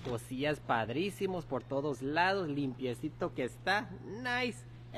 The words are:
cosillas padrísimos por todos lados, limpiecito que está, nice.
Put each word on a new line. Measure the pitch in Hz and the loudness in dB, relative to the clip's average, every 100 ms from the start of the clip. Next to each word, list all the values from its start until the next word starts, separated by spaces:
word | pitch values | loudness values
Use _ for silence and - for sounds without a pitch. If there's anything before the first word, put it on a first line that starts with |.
| 131 | -4
cosillas | 117 - 131 147 147 | -4 -4 0 2 2
padrísimos | - 120 110 127 196 - 196 180 147 | 4 2 4 2 0 0 -2 -2 -2
por | 127 | -4
todos | 113 135 147 120 | 0 0 0 0
lados, | 135 156 185 196 165 | 2 4 6 4 2
limpiecito | 143 135 120 127 117 156 - 175 | 0 0 0 -2 -2 -4 -2 -2
que | - | 0
está, | 123 - - 202 202 190 - | -2 0 0 2 0 -8 -8
nice. | 208 254 247 247 - - - - | -6 -2 0 0 -2 -10 -14 -8